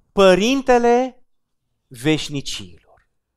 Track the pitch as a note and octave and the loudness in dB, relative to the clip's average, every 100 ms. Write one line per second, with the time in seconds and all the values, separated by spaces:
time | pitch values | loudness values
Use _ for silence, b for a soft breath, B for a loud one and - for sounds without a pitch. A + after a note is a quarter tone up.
0 | _ G3+ F#3+ F3+ A3 C#4 B3+ B3 A#3+ A#3+ | _ 2 4 4 0 -2 0 2 2 0
1 | B3+ - _ _ _ _ _ _ _ A#2+ | -2 -10 _ _ _ _ _ _ _ -6
2 | D3 D3+ - C#3+ - - F#2 - _ _ | -2 -2 -4 -10 -10 -12 -14 -20 _ _
3 | _ _ _ | _ _ _